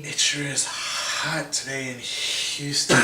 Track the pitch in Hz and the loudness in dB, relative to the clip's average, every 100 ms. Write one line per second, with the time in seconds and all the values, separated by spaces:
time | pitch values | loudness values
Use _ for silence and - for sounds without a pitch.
0 | 143 143 - 147 143 127 - - - - | -6 2 2 2 -2 0 -2 -2 -4 -2
1 | - - 147 156 143 - 139 135 131 123 | -2 0 0 -2 -2 -2 -2 -4 -4 -6
2 | - - - - - - 143 143 - 165 | -6 -2 -2 0 -2 -2 -2 0 6 6